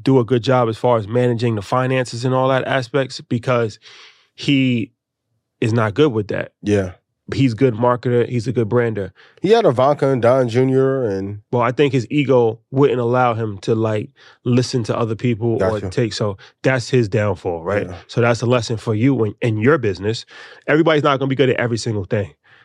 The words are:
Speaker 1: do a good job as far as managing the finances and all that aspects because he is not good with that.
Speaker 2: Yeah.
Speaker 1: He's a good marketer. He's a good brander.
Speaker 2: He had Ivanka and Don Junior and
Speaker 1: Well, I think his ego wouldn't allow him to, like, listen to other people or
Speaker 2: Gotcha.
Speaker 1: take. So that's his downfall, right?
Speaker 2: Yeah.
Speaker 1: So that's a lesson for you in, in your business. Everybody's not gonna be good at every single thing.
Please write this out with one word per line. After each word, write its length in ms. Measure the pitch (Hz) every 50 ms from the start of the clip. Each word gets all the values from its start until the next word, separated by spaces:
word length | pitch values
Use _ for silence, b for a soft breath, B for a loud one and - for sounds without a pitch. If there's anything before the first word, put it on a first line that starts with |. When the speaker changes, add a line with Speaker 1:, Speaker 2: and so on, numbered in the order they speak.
Speaker 1:
do 180 | - 135 135 127
a 60 | 117
good 180 | - 127 120 110
job 240 | 135 131 127 120
as 100 | 113 110
far 200 | - - 123 120
as 100 | 113 104
managing 480 | 98 117 123 123 123 120 107 123 117 113
the 60 | 104
finances 640 | 95 - 127 127 127 127 131 131 123 - 120 117 123
and 100 | 131 127
all 140 | 131 131 131
that 160 | 135 127 -
aspects 560 | - 131 135 120 - - 139 131 131 - -
because 580 | 156 - 127 117 - 135 123 120 117 107 - - B B B B B B B B B B B
he 560 | - - 151 143 135 131 127 123 113 95 - _ _ _ _ _ _ _ _ _ _ _ _ _ -
is 100 | 120 110
not 220 | 110 123 110 107 -
good 180 | 139 151 151
with 160 | 110 107 95
that. 260 | - - 50 - - _ _
Speaker 2:
Yeah. 320 | - 101 104 101 92 90 - _ _ _ _ _ _ - -
Speaker 1:
He's 200 | - 139 127 107
a 20 |
good 200 | 101 135 127 110
marketer. 520 | 107 120 123 123 113 - 127 120 120 113
He's 200 | - 127 120 104
a 40 | 131
good 160 | 107 120 113
brander. 460 | 101 120 123 120 117 110 101 95 92 b b b b b b
Speaker 2:
He 80 | - 190
had 120 | 220 233 214
Ivanka 440 | 160 123 120 127 143 147 - 147 135
and 120 | 135 123
Don 280 | 117 117 131 135 127 117
Junior 540 | 110 127 131 131 131 131 135 135 135 135 123
and 360 | 104 98 95 98 98 104 104 - -
Speaker 1:
Well, 100 | 127 123
I 100 | 117 123
think 220 | 120 - 147 139 135
his 120 | 131 107 -
ego 500 | 135 147 139 127 135 123 117 113 110 113 _ -
wouldn't 280 | 139 131 143 123 117 127
allow 340 | 120 117 123 127 127 120 113
him 260 | 110 113 107 98 98
to, 160 | - 127 113
like, 340 | 110 110 110 110 107 - - _ b b b b b b
listen 400 | 123 120 127 123 - - 127 107
to 120 | - 117
other 180 | 113 117 110 110
people 380 | - - 123 113 101 117 117 113
or 260 | 98 98 95 110 104
Speaker 2:
Gotcha. 100 | 98 90
Speaker 1:
take. 220 | - - 120 107 -
So 240 | - 113 104 95 B B B B B -
that's 260 | 135 131 127 - -
his 180 | 135 127 117
downfall, 560 | 95 107 107 104 107 - - - 95 85 82 80
right? 220 | 90 101 104 90
Speaker 2:
Yeah. 100 | 87 92 87 -
Speaker 1:
So 120 | - - 120
that's 220 | 117 117 117 107
a 40 | 120
lesson 280 | 117 127 120 110 - 117
for 160 | 104 - 120 110
you 280 | 104 120 139 135 110 110
in, 120 | 104 - -
in 160 | - 120 107
your 200 | 107 107 135 160
business. 480 | 147 117 101 90 87 98 107 117 - - B B B B B B B B
Everybody's 360 | - 147 156 165 165 156 147 139
not 140 | 147 139 131
gonna 100 | 135 135
be 60 | 135
good 140 | 131 135 127
at 60 | 110 -
every 180 | 120 113 120
single 260 | 110 - 120 110 104 92
thing. 300 | - 117 104 95 - - _ b b b b